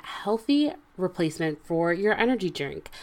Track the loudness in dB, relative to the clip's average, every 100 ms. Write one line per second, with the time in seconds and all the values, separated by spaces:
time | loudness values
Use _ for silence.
0 | -8 -8 -2 -2 2 2 2 -2 _ -4
1 | -4 0 -2 0 -2 -2 -2 0 2 2
2 | 2 4 2 2 -2 -4 -6 -8 -14 -18